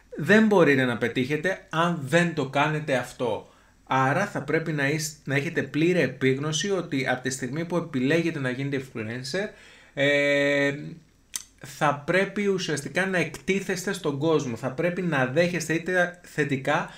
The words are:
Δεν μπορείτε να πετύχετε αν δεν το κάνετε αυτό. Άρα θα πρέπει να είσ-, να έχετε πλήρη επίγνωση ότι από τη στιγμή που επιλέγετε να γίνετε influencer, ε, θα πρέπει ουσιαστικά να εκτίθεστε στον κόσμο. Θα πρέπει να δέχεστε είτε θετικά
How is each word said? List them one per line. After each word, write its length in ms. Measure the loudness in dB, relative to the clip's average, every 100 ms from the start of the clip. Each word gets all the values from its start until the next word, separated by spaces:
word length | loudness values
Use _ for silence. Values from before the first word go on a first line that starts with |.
| _ -6
Δεν 280 | 4 6 6
μπορείτε 400 | 6 6 6 2
να 120 | 0
πετύχετε 680 | -2 0 0 0 -2 -4 -4
αν 300 | 0 0 0
δεν 320 | 0 2 2
το 160 | 0 -2
κάνετε 460 | 0 0 0 0 -2
αυτό. 520 | -2 -4 -4 -4 -8 -20 _ _ -2
Άρα 400 | 2 2 2 -2
θα 140 | -4
πρέπει 300 | -2 -2 -2
να 160 | -2 0
είσ-, 280 | -2 -4 -8
να 120 | -4 -2
έχετε 280 | -2 -4
πλήρη 360 | -2 0 2 4
επίγνωση 720 | 2 2 2 2 0 -2 -2
ότι 360 | -2 -2 -2 0
από 140 | -2
τη 80 | -2
στιγμή 360 | -4 -6 -6 -2
που 120 | -2
επιλέγετε 600 | -2 -2 2 2 2 -2
να 100 | -4
γίνετε 340 | -4 -4 -4 -6
influencer, 640 | -8 -8 -8 -6 -4 -4 -8 -20 -20 -14
ε, 800 | -2 2 4 4 2 2 2 0 -2 -8 -14 _ _ _ -12 -12 _
θα 460 | -20 0 0 2 0
πρέπει 420 | 2 2 0 0
ουσιαστικά 580 | 0 -2 -4 -4 -4 0
να 120 | 0
εκτίθεστε 760 | -2 -4 -2 -2 -2 -4 -4
στον 240 | -4 -4 -2
κόσμο. 380 | 2 2 0 -4
Θα 160 | -6
πρέπει 300 | -2 -2 -2
να 240 | -2 0 2
δέχεστε 480 | 2 2 0 -2
είτε 460 | -2 0 0 0 -2
θετικά 640 | -10 -2 0 0 0 0 -2